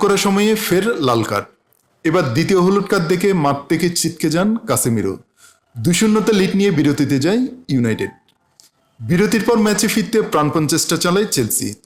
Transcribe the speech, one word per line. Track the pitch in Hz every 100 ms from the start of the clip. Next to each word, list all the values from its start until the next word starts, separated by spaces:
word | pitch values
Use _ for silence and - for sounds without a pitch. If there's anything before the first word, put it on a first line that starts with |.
করার | 202 196 202
সময়ে | 196 208 214 214
ফের | 180 220 220 135
লাল | 117 107
কার্ড। | 104 - _ _ _ _ _
এবার | 160 175 143
দ্বিতীয় | 120 170 190
হলুদ | 180 202 196
কার্ড | 196 165
দেখে | 180 196 185
মাঠ | 143 143 -
থেকে | 165 175 175
ছিটকে | 165 165 160
যান | 160 208 226 -
কাসেমিরো। | 120 131 113 95 - - _ - _ _ 117
দুই | 113 175
শূন্যতে | 220 214 220 208
লিড | 190 196
নিয়ে | 202 156
বিরতিতে | 147 139 135 139
যায় | 151 226 254 - -
ইউনাইটেড। | 131 120 135 95 - _ _ _ _ - _ _ _
বিরতির | 113 175 208 226 202
পর | 233
ম্যাচে | 214 208 220
ফিরতে | 226 190 220 214
প্রাণপণ | 156 147 160 151
চেষ্টা | 165 - 160
চালায় | 180 185 208
চেলসি, | - 107 - 104 101